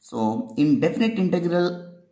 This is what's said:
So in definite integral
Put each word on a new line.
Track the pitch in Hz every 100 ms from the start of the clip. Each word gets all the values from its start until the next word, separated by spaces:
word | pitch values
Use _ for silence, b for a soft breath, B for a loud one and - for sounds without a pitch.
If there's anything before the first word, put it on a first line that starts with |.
So | - 117 110 113 - -
in | 147 139
definite | 160 - 220 208
integral | 180 180 170 175 175 175 - - _